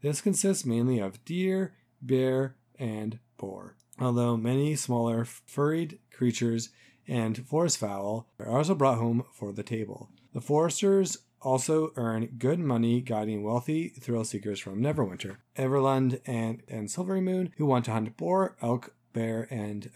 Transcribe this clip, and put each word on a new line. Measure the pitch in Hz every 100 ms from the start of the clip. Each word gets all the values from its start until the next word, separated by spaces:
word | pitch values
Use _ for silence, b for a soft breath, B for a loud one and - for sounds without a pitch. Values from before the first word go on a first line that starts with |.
This | 143 147
consists | 208 190 196 190 127
mainly | 117 123 120
of | 98 - -
deer, | 175 185 190 185 b b -
bear, | 127 131 131 131 135 - _ -
and | 117 107 107 113 _ -
boar, | 98 95 95 - _ -
although | 127 120 120 117
many | 117 131 147 147
smaller | - 120 117 117 120
furried | - - - 147 160 160 - _
creatures | - 123 - 117 117 117 b b b -
and | 120 110 110 127
forest | 156 170 -
fowl | 104 98 101 113 - -
are | 110
also | 123 156 170
brought | 135 117
home | 117 117 -
for | - 101
the | 101
table. | - 113 101 101 - - b
The | -
foresters | - 147 165 165 196 196 185 - _ _
also | 131 131 143 156 156 131
earn | 117 113 117 117
good | 127 175
money | 156 117 117 123
guiding | 123 110 107 104
wealthy | 104 120 123 156 170
thrill | - - 117
seekers | 113 101 104 98
from | 98 98
Neverwinter, | 139 151 101 90 98 98 _ -
Everlund, | 131 139 135 135 131 127 -
and, | 120 113 113 -
and | 113 104
Silvery | - 180 190
Moon | 185 185 180 -
who | 151
want | 127 117
to |
hunt | 113 110 -
boar, | 170 190 185 -
elk, | 117 123 - - _
bear, | 117 113 113 113
and | 123 104 104 123